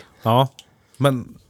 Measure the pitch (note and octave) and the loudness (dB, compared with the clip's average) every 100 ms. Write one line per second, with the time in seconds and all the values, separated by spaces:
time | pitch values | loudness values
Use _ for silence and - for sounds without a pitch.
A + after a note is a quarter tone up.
0 | - _ A2+ A#2+ C3+ _ _ _ _ - | -20 _ 0 0 0 _ _ _ _ -4
1 | C#3 B2+ - - | -2 -2 -10 -20